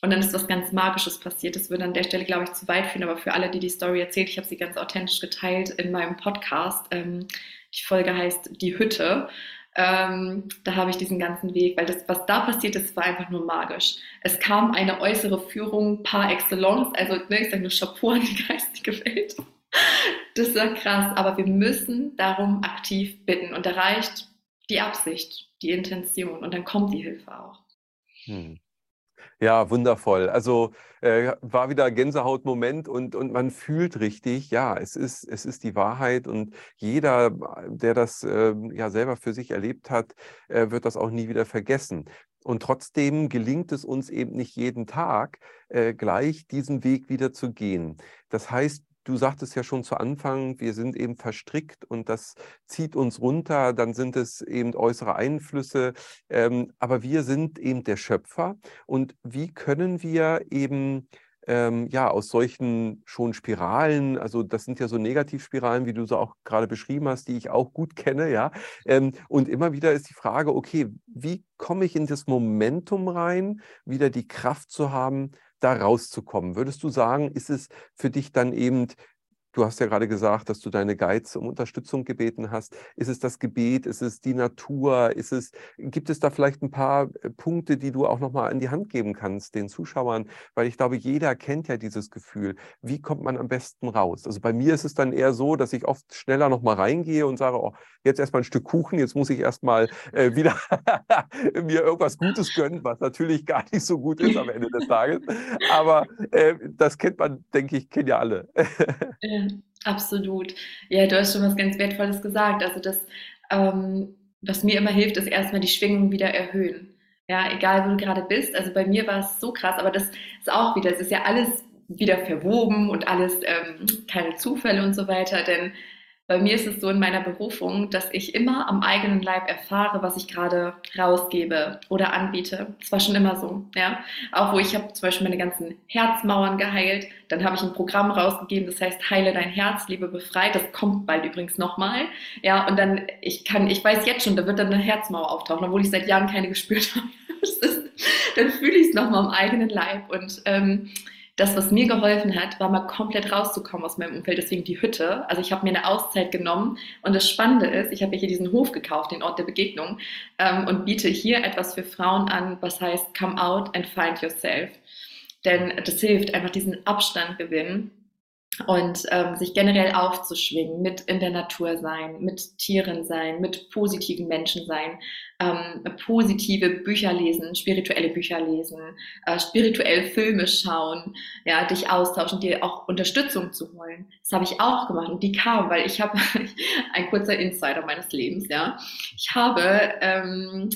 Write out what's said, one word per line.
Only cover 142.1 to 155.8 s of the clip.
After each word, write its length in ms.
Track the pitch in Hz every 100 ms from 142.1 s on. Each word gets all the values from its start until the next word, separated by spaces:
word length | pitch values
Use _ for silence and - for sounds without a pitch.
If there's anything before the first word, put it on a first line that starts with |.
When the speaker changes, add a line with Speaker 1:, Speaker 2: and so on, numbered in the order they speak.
| - - -
Speaker 1:
ja. 260 | 190 196 190
Und 120 | 196
dann, 260 | 196 190 - -
ich 240 | - - -
kann, 240 | 208 196
ich 140 | 196
weiß 240 | 214 220 226
jetzt 160 | 240
schon, 120 | 214 190
da 120 | 175
wird 100 | 202
dann 160 | 196
eine 80 | 202
Herzmauer 480 | 202 214 - 175 160
auftauchen, 320 | 165 - 165 180
obwohl 140 | 190
ich 100 | 196
seit 160 | 190 190
Jahren 180 | 190 196
keine 220 | 196 185
gespürt 420 | 190 - 214 -
<laughs> 40 | 247
habe. 100 | - - - 330
Das 100 | - -
ist, 260 | - - - - - - - -
dann 140 | 247
fühle 280 | - 277 381
ich's 180 | 320 208
noch 160 | 233
mal 80 | 202
am 80 | 196
eigenen 400 | 190 196 233 226
Leib 400 | 208 175 202 196
und, 320 | 185 185 - -
ähm, 440 | 196 196 196 196 - - - - -
das, 180 | 202 202
was 120 | -
mir 140 | 208 240
geholfen 460 | 220 208 208 208 175
hat, 240 | 190 -
war 80 | 190
mal 180 | 196 -
komplett 440 | - 214 214 202
rauszukommen 540 | 202 202 196 - 175 160
aus 120 | -
meinem 180 | 170 175
Umfeld, 200 | 180 175
deswegen 260 | - 180
die 180 | 180 175
Hütte. 480 | 220 226 165 220 -
Also 120 | 180
ich 100 | 180
habe 140 | 190 190
mir 120 |
eine 80 | 180